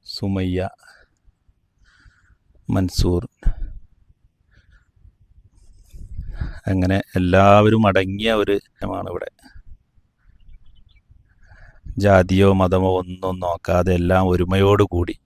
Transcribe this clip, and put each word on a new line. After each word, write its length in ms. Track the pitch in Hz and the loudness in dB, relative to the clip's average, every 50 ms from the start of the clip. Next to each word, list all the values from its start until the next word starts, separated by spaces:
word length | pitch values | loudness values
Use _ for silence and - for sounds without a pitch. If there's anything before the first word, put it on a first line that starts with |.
| _ - - | _ -16 -12
സുമയ്യ, 520 | - - 101 98 95 92 92 90 90 90 98 - _ _ - - _ _ _ _ _ _ - _ _ _ _ _ _ _ _ _ _ _ _ _ _ _ - _ _ _ _ _ _ _ _ _ _ _ - - | -8 -6 -4 -4 -2 -2 -2 -4 -4 -6 -6 -10 _ _ -20 -20 _ _ _ _ _ _ -20 _ _ _ _ _ _ _ _ _ _ _ _ _ _ _ -20 _ _ _ _ _ _ _ _ _ _ _ -6 -4
മൻസൂർ, 480 | 98 95 90 - - - 90 87 87 87 - _ _ - - - - - - - - - - _ _ _ _ _ _ _ _ _ _ _ _ _ _ _ _ _ _ _ _ _ _ _ - _ _ _ _ _ _ _ _ _ _ _ - - _ - _ - - - - - - - - - - - - - - _ - | -2 -2 -4 -2 0 0 0 0 -2 -4 -8 _ _ -4 -4 -4 -4 -8 -10 -10 -16 -20 -20 _ _ _ _ _ _ _ _ _ _ _ _ _ _ _ _ _ _ _ _ _ _ _ -20 _ _ _ _ _ _ _ _ _ _ _ -20 -20 _ -20 _ -18 -18 -16 -12 -12 -12 -10 -10 -8 -8 -10 -10 -10 -10 _ -4
അങ്ങനെ 280 | 95 95 92 92 95 95 - _ - 95 | -2 -2 0 0 0 -2 -2 _ -4 -2
എല്ലാവരും 680 | 90 90 90 95 98 101 101 104 104 107 110 110 110 101 | 0 2 4 4 6 6 6 6 6 4 4 4 2 2
അടങ്ങിയ 440 | 95 95 95 95 98 101 107 113 113 107 101 | 2 2 0 -2 -6 -4 -2 -2 0 0 0
ഒരു 140 | 98 101 101 _ | 0 -2 -2 _
സ്ഥലമാണ് 440 | _ _ _ - 98 92 92 95 92 90 | _ _ _ -10 -8 -8 -8 -10 -10 -10
ഇവിടെ. 180 | 87 - - _ _ _ - _ - - - - _ _ _ _ _ _ _ _ _ _ _ _ _ - - - - - - - - - _ _ _ _ _ - _ _ _ _ _ _ _ - - - - - - _ - - - 95 | -12 -12 -14 _ _ _ -20 _ -20 -20 -20 -20 _ _ _ _ _ _ _ _ _ _ _ _ _ -20 -20 -20 -20 -20 -20 -20 -20 -20 _ _ _ _ _ -20 _ _ _ _ _ _ _ -20 -20 -20 -20 -20 -20 _ -10 -6 -2 2
ജാതിയോ 480 | 101 98 92 92 92 95 95 98 98 98 95 | 4 6 6 4 4 4 4 4 4 4 4
മതമോ 320 | 95 90 90 92 92 95 92 92 | 2 2 2 0 0 0 0 -2
ഒന്നും 340 | 92 90 90 92 92 92 92 92 90 87 | -4 -6 -10 -10 -8 -8 -8 -6 -6 -6
നോക്കാതെ 440 | 85 87 _ - 87 90 87 92 92 87 | -6 -6 _ -2 -2 0 0 0 0 0
എല്ലാം 220 | 87 87 92 92 95 92 | 0 2 2 2 2 2
ഒരുമയോടുകൂടി 840 | 90 90 113 90 95 95 98 98 101 101 104 98 - 87 87 - 80 - _ | 0 0 0 0 0 2 4 4 4 4 2 0 0 -4 -4 -4 -6 -14 _